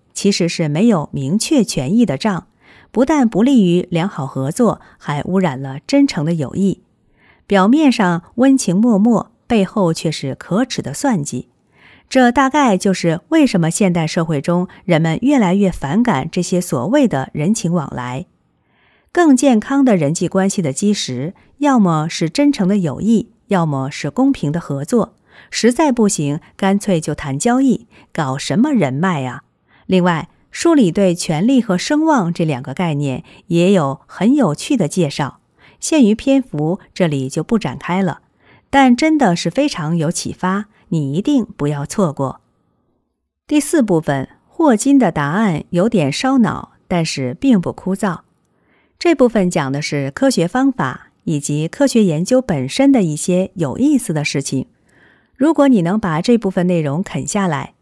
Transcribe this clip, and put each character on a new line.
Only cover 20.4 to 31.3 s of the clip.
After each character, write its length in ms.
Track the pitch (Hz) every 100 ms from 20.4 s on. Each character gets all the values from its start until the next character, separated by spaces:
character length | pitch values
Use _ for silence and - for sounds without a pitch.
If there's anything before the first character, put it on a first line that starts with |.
| 190
系 120 | 196
的 100 | 151
基 200 | 143 208
石， 420 | 202 - 123 156 - _ _
要 200 | 285 254
么 300 | 185 156 156
是 200 | - 160
真 240 | 277 294
诚 160 | 277 185
的 100 | 208
友 220 | 160 123
谊， 300 | 208 220 - _ -
要 160 | 190
么 260 | 160 135 135
是 200 | - 147
公 200 | - 269
平 220 | 262 147
的 80 | 165
合 240 | - 139
作。 300 | 147 233 - _ _ - -
实 220 | - 233
在 180 | 247 302
不 160 | 240 208
行， 340 | - 143 147 - -
干 220 | 190 202
脆 220 | 214 165
就 140 | 156
谈 240 | 147 147 139
交 240 | 233 254
易， 240 | 269 196 - _ _
搞 240 | - 135 139
什 220 | - 180
么 140 | 302
人 200 | 247 139
脉 340 | 135 185 151 127
啊？ 160 | - _ _ _ _ -
另 180 | 185
外， 240 | 175 160 165 _ _
书 240 | - 339
里 180 | 302 180
对 220 | 208 185
权 320 | 170 -